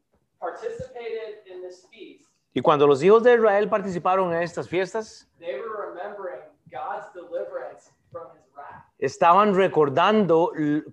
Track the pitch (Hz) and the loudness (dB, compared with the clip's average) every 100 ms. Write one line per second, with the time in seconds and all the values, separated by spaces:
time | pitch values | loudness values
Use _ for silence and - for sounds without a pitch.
0 | _ _ _ _ 170 - 226 233 262 240 | _ _ _ _ -12 -10 -12 -12 -14 -14
1 | 233 226 220 208 - 180 180 180 _ 226 | -10 -10 -12 -16 -18 -16 -16 -18 _ -20
2 | - - _ _ _ 156 160 151 143 139 | -20 -20 _ _ _ -2 2 4 4 4
3 | 170 220 233 240 220 202 208 214 196 175 | 6 6 6 6 4 2 0 -2 -4 -4
4 | 185 190 185 165 170 170 127 170 185 220 | 0 0 0 -2 -4 -6 -6 -4 -4 -6
5 | 220 - _ _ 170 202 226 214 175 175 | -10 -16 _ _ -10 -10 -10 -10 -10 -12
6 | 202 202 185 170 - _ _ - - 214 | -12 -12 -12 -14 -18 _ _ -12 -10 -10
7 | - 180 165 170 202 180 - - _ _ | -12 -18 -10 -8 -8 -10 -12 -16 _ _
8 | _ 127 131 - _ - - - _ _ | _ -18 -18 -20 _ -20 -20 -20 _ _
9 | 131 - 170 180 208 190 185 151 147 135 | -8 2 4 6 4 2 2 2 2 2
10 | 180 214 185 165 165 147 151 151 - | 2 2 2 2 2 -2 -2 -2 -4